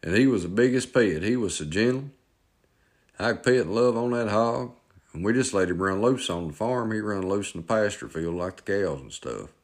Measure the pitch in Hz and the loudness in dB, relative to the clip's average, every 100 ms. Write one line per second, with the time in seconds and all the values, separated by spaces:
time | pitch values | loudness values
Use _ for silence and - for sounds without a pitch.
0 | - 95 135 113 85 98 127 127 120 131 | 0 4 4 2 0 2 4 2 0 2
1 | 110 78 98 123 101 - 76 85 117 127 | 2 2 0 0 0 -4 -4 0 0 0
2 | 143 _ _ _ _ _ _ _ _ _ | -6 _ _ _ _ _ _ _ _ _
3 | _ _ 110 110 - 123 82 107 123 117 | _ _ -2 0 2 2 2 2 2 2
4 | 120 120 110 104 117 123 123 - _ - | 0 -2 0 2 2 0 -6 -12 _ -20
5 | _ 78 95 123 127 98 90 87 95 95 | _ -4 0 2 2 2 2 2 0 2
6 | 117 131 - 87 85 76 110 127 113 110 | 2 2 -2 -4 -6 -4 -2 -2 -2 -4
7 | 107 98 92 101 98 85 82 110 104 - | -4 -4 -2 -2 -4 -10 -2 2 2 -2
8 | - 80 82 85 90 - - 101 92 73 | -10 -6 -4 -4 -6 -8 -4 -2 0 -4
9 | 65 - 64 55 - _ | -10 -12 -10 -10 -12 _